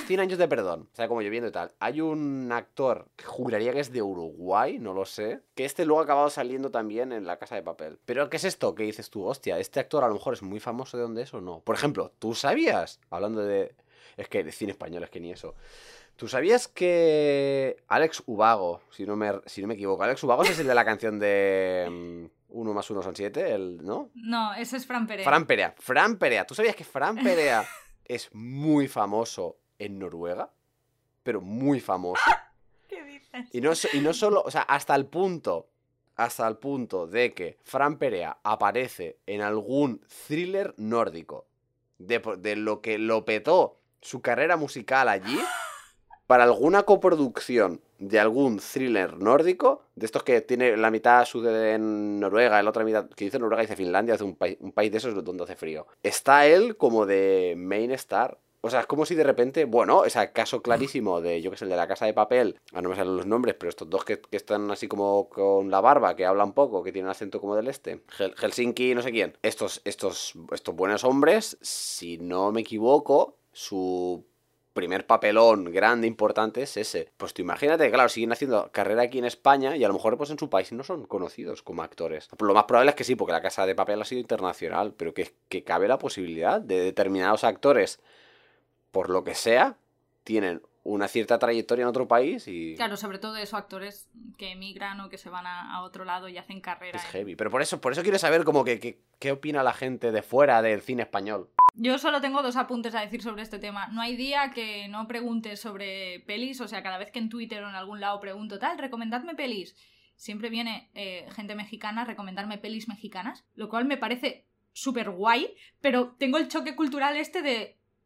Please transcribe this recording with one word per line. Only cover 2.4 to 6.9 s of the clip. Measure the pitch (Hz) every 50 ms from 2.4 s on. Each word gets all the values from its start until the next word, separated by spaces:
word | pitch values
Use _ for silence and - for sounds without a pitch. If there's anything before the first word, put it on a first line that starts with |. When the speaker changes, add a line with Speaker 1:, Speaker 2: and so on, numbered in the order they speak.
| 127 120
Speaker 1:
actor | 120 117 110 - _ - 135 127 113 87 - _ _
que | - -
juraría | - - - 127 127 110 104 113 123
que | 123 143
es | 147 -
de | 127 120
Uruguay, | 104 98 92 87 82 80 76 85 87 92 95 107 123 156 262 247
no | 117 98
lo | 92 95 95
sé, | - - - 107 110 - 269 - _ _
que | - 131
este | 139 - - 170
luego | 151 151 156
ha | 156
acabado | 143 143 143 147 147
saliendo | - 147 123 123 131 131 135 127
también | 123 117 110 107